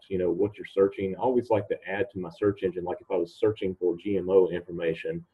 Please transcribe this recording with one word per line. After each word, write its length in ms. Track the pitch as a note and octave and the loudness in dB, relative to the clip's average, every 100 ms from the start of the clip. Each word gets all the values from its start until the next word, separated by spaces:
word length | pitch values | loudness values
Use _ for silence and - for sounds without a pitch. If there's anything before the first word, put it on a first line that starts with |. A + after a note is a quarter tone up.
| - | -6
you 100 | F#2+ | -2
know, 120 | F2+ | 0
what 260 | E2+ G#2 G#2 | 0 -2 -4
you're 100 | F2+ | -4
searching. 480 | - G2 - G2 | 2 2 2 -6
I 60 | F#2 | -2
always 300 | A#2 B2 A#2 | 0 0 2
like 180 | G#2+ - | 0 0
to 100 | - - | -6 -4
add 180 | G2 G2 | -4 -4
to 60 | G2 | -4
my 120 | F2 | -8
search 340 | - G#2 G2 | 0 0 2
engine, 200 | F#2+ F2 | -2 -4
like, 160 | F2 E2+ | -6 -8
if 100 | - | -4
I 60 | F#2 | -2
was 180 | E2+ | -2
searching 420 | - G#2+ G#2+ F#2+ F2+ | 0 0 0 -4 -2
for 180 | F2+ E2+ | -2 -2
G 200 | G2+ G2 | -2 -2
M 120 | F2+ | 4
O 200 | F#2+ F2 | 6 6
information, 760 | F2 E2+ E2+ E2+ D#2+ - E2+ E2+ | 0 -6 -4 -2 -2 -4 -8 -10